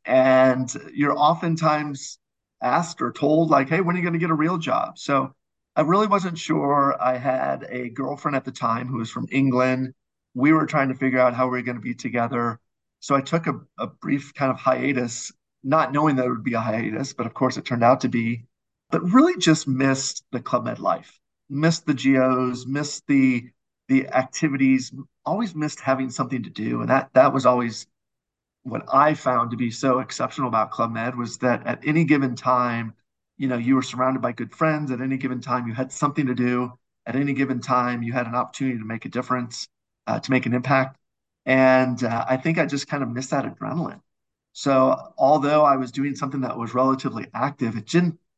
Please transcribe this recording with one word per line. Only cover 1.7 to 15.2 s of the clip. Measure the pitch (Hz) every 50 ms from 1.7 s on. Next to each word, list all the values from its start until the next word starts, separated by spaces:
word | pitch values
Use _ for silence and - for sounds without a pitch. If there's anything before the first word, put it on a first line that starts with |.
| 151 151 147 147 143 139 - - - - _ _ _ _ _ _ _ _ -
asked | 123 127 160 170 165 - -
or | 131 123
told, | - - - 143 151 160 170 156
like, | 160 160 135 -
"Hey, | 165 175
when | 196 170 175
are | 180
you | 170
gonna | 175 170 165
get | 165 170
a | 160
real | 151 151 165 185 175
job?" | 160 - - - - - - -
So | - - 143 135 135 135 - _ _ _ _ _ _ _ _
I | - 151
really | 143 175 202 214
wasn't | 208 196 196 180 185 170
sure. | 160 - - 156 151 143 139 143 143 139 139 135 -
I | - 127 127
had | 127 123 139 127 131 131 139 139 127 - -
a | - 127 123 123
girlfriend | 123 131 135 135 143 135 - 156 143
at | 135 -
the | - 127
time | - - 117 113 117 123 127
who | 135 123
was | 113 110
from | - - - - -
England. | 135 135 135 123 127 127 127 127 127 131 127 127 _ _ _ _ _ _ _ -
We | 127 123 147 160
were | 160 151
trying | - - 151 135 135
to | 127
figure | 127 135 131 127 131
out | 127 123 120
how | 120 127
we | 127 123
were | 123 123
gonna | 127 123 120
be | 110 123 120
together. | 117 - 127 107 120 117 117 123 120 120 117 117 117 _ _ _ _ _ _ _ _
So | - - 139
I | 139 135
took | - - 165 165
a, | - 120 113 - _ _ -
a | 104
brief | - - _ - - 139 143 135 - -
kind | - 147 131
of | 123 -
hiatus, | - 131 131 123 123 139 143 127 123 120 117 -